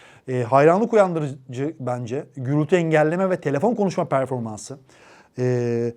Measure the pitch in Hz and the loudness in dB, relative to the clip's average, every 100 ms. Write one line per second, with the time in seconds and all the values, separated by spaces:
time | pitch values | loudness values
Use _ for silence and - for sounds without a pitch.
0 | - - - 127 117 135 151 180 226 226 | -20 -18 -6 -4 2 6 6 6 4 4
1 | 190 165 147 131 - 123 143 165 123 123 | 2 2 -4 -8 -12 -8 -6 -6 -6 -6
2 | 123 131 170 - 123 147 151 185 165 156 | -6 -8 -10 -10 -2 0 2 2 2 2
3 | 151 175 190 175 147 139 202 240 196 175 | 2 0 -2 -2 -2 -2 0 0 -2 -2
4 | 156 135 127 131 113 107 - 135 _ _ | -2 -2 -2 -4 -8 -10 -14 -18 _ _
5 | - - _ - 127 123 120 117 117 | -20 -20 _ -4 -2 0 0 -2 -4